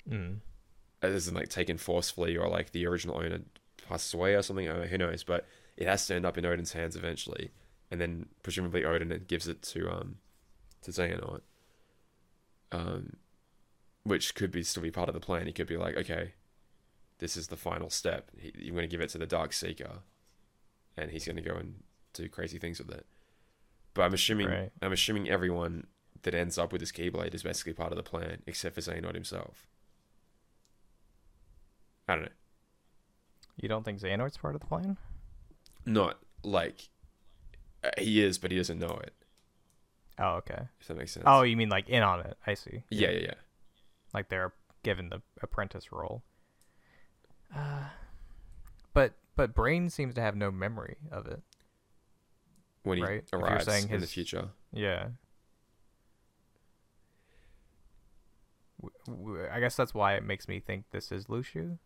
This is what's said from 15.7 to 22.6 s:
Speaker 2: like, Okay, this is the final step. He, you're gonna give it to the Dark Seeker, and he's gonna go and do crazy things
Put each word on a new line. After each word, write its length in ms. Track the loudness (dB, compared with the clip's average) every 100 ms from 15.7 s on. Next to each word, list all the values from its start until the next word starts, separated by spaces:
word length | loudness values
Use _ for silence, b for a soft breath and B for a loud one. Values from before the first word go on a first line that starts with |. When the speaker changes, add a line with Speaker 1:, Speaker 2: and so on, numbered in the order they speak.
| -2
Speaker 2:
like, 180 | -2 -2
Okay, 380 | -2 -2 -4 -8 _ _ _ _ _ _ -20 -10
this 160 | -6 -6
is 100 | -8
the 100 | -8
final 320 | -4 -4 -4
step. 400 | -2 -2 -2 -6 -16
He, 140 | -16 -12
you're 180 | -6 -2
gonna 120 | -2
give 140 | -2
it 80 | -4
to 60 | -4
the 80 | -2
Dark 280 | 0 0
Seeker, 460 | -2 -4 -6 -10 -12 -18 _ _ _ _ _ _ _ _ -10
and 160 | -8
he's 140 | -6 -6
gonna 160 | -6
go 140 | -4 -6
and 280 | -8 -12 -20 _ _ -12
do 60 | -10
crazy 280 | -6 -6
things 220 | -6